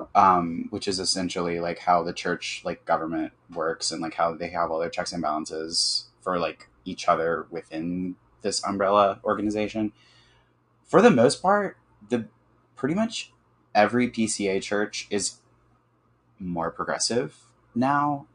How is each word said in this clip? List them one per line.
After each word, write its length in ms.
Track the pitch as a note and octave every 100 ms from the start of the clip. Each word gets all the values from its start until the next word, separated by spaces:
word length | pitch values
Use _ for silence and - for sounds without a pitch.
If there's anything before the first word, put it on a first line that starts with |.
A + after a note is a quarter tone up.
| -
um, 520 | G2 G2 F2+ E2+ E2+ E2+
which 180 | G2+ G2+
is 100 | F#2
essentially, 640 | F2+ F#2+ F2 F#2 F2 E2+
like, 200 | E2+ E2+
how 220 | - F2
the 100 | E2
church, 500 | F2 F#2 E2+ - -
like, 200 | F2+ E2
government 480 | - E2 D#2+ E2 - - -
works 360 | E2+ D#2+ E2 -
and, 100 | D#2
like, 120 | D#2
how 200 | - E2+
they 140 | D#2+ E2+
have 200 | E2+ E2+
all 80 | D#2+
their 100 | E2+
checks 220 | - F2+
and 100 | F2
balances 840 | D2+ D#2 D#2+ D#2+ D#2+ E2+ - - - _
for, 180 | - F2+
like, 300 | D#2+ - - _
each 240 | F#2 F2 -
other 380 | E2 E2 D#2+ D2+
within 680 | E2 - D#2+ E2+ F2+ F#2 F2+ _ _
this 200 | G#2 F#2+
umbrella 560 | F#2 G2 G2 G#2 G2 G2+
organization. 680 | G#2+ G#2 G#2 G#2 G#2 A2 G#2+ - _ _ _ _ _ _ _ _
For 160 | - E3
the 100 | A#3
most 320 | C3+ B2+ -
part, 340 | F3+ G#3 F#3+ - _ _ -
the, 180 | A#2+ A2 _ _ _ _ -
pretty 180 | C3
much 380 | F#3 A3+ - - _ _ _ _
every 340 | G#2 G#2 A#2+ A#2+
P 180 | A#2 G#2+
C 220 | - G2
A 120 | F#2+
church 460 | - G#2 G#2 - -
is 280 | G2+ F#2 - _ _ _ _ _ _ _ _ _ -
more 320 | F2+ F2 E2
progressive 760 | - E2 D2 - A#2 D3 - _ _ _
now, 520 | A#2 C3 C#3+ D3 C#3+ -